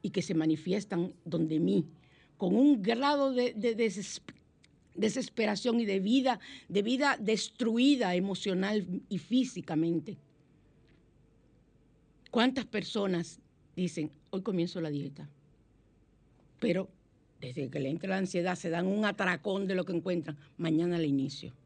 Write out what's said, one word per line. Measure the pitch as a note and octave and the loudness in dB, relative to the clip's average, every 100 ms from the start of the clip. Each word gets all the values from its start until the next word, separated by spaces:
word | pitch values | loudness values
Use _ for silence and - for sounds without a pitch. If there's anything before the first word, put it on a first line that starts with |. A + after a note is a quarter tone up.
y | G#3 | -4
que | F3+ | -4
se | - | -2
manifiestan | E3 D#3 D3+ - G3 G3+ F3+ E3+ - | 0 2 0 0 -4 -2 -4 -4 -6
donde | E3+ E3+ D#3+ D#3 | -6 -2 0 0
mí, | F3 G3 D3+ - - - _ _ | 2 2 0 -8 -20 -20 _ _
con | F#3 | 0
un | G3+ C#4+ C4 | 4 6 6
grado | F#3+ A3+ C#4 D4 C#4 | 2 2 2 2 2
de, | B3+ B3 | 2 0
de | G#3+ A#3 A3 | 0 -2 2
deses-, | A3+ F#3 - - - - _ _ _ _ _ | 0 -2 -10 -12 -16 -20 _ _ _ _ _
desesperación | - G#3 C4 G#3 - G#3+ G#3 B3 A#3 | -2 0 0 -6 -2 0 0 0 0
y | |
de | A3 G3 | 2 0
vida, | F#3+ B3+ B3+ A#3 - - - | 4 4 4 0 -6 -20 -2
de | F3+ | 0
vida | G#3 B3+ C#4 G#3+ | 0 2 2 2
destruida | G#3 A3 - _ A3+ A3+ C4 C#4 G3+ | 0 0 -2 _ 0 4 6 6 4
emocional | F3+ G3 F#3 G3+ F#3 F#3+ G#3+ F3+ F3+ - | 2 0 -2 -2 0 2 0 -2 -6 -6
y | F#3+ | -8
físicamente. | - B3 C4 - - D#3 E3 E3 D3+ - _ _ _ _ _ _ _ - _ _ _ _ _ _ _ _ _ _ _ _ - | 0 0 0 -4 -4 0 2 0 -4 -14 _ _ _ _ _ _ _ -20 _ _ _ _ _ _ _ _ _ _ _ _ -4
¿Cuántas | A#3+ B3 C4 - | 2 4 2 -4
personas | G#3+ G3 A3 G3+ F3 E3+ - _ _ _ | -6 -4 -2 0 -2 -4 -12 _ _ _
dicen, | - F3+ E3+ D3+ - _ | -4 -4 -2 -8 -8 _
"Hoy | F#3+ | -6
comienzo | F#3+ F#3+ E3+ F3+ | -2 -2 -2 -2
la | D#3+ | -4
dieta"? | D3 C#3+ C#3+ D3+ - _ _ _ _ _ _ _ _ _ _ _ _ | -4 -6 -10 -18 -18 _ _ _ _ _ _ _ _ _ _ _ _
Pero | A#3+ F3 F#3+ _ _ _ _ _ | 0 0 -2 _ _ _ _ _
desde | B2 B2+ C3 | -10 -6 -6
que | C#3+ | -4
le | C3+ | -2
entra | D#3+ F#3+ | -4 -2
la | F#3+ | -2
ansiedad, | F#3+ F3+ F3 F3+ | 0 0 -2 -2
se | F3 | -2
dan | E3 F#3 | -2 0
un | G3+ | 2
atracón | G#3+ G3+ F#3+ F3+ G#3 G3 F#3+ | 0 0 0 0 -2 -2 0
de | |
lo | F#3+ | -2
que | F3+ | -2
encuentran, | E3+ E3+ F3 D#3+ D3+ - - | -4 -2 -2 -4 -10 -14 -4
"Mañana | E3 D#3 F3 F3 | 0 2 2 2
la | D#3 | 2
inicio"? | C#3 C3 - - - | 2 0 -6 -14 -16